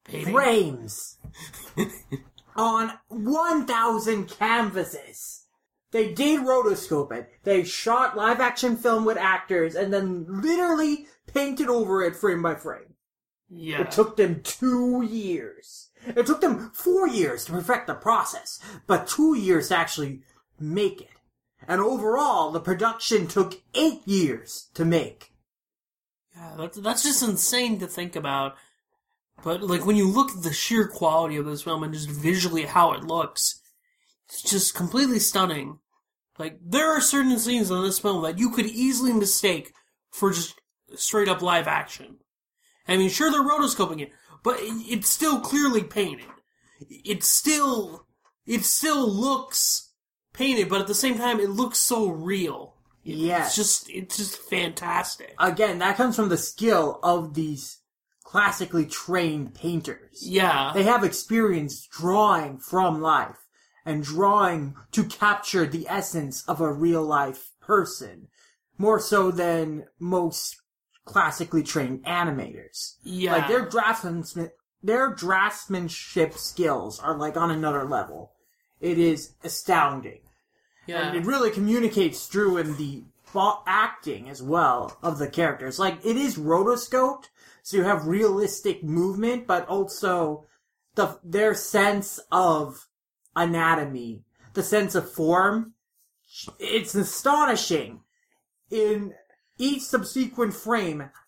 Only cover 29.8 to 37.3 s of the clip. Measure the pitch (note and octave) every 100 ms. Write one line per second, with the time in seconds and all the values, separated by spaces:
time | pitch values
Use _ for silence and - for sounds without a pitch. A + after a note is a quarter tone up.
29.8 | G3 G#3 F#3+ A3 C4+ F#3 E3 D3 - A3+
30.8 | G#3 - E3 D#3+ E3 D3+ D3 C#3+ E3+ D#3+
31.8 | D#3 D#3 D3 D3 D#3 F#3 F3 E3 C#3+ F3
32.8 | E3+ - E3 E3 D3+ - - - _ _
33.8 | _ _ _ _ _ - - G3 - -
34.8 | F3 B3 C4+ A3+ - G3 F#3 D3 C#3 D#3
35.8 | _ _ _ _ _ - D#3 - E3+ C4
36.8 | D#4+ D4+ - C#4 C4